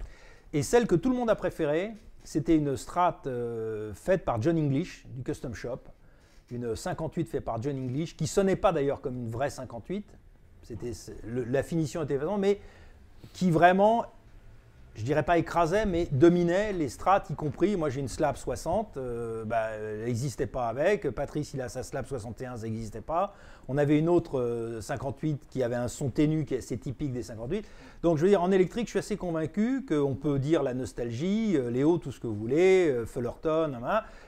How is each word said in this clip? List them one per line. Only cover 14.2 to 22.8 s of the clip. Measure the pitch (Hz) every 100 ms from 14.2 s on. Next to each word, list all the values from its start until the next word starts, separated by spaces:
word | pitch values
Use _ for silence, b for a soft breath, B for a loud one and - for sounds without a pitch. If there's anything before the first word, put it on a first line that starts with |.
| - - - - - - - -
je |
dirais | 113 151
pas | 147 170
écrasait, | - 170 170 202 220
mais | 170 175
dominait | 135 170 175 175 180 214
les | 190 139
strats, | - - 196 -
y | 147
compris, | 151 120 196 202
moi | 151
j'ai | 131
une | 135
slab | - 151 -
soixante, | - 120 160 190 214 139
euh, | 127 117 117 113 110
bah, | 113 110 107
elle | 107 107 117
n'existait | 120 139 - 135
pas | 135 120
avec, | 117 170 208 147
Patrice | 139 139 147 143
il | 135
a | 123
sa | 127
slab | 120 143 127
soixante | 135 107 117
et | 127
un, | 123
ça |
n'existait | 113 110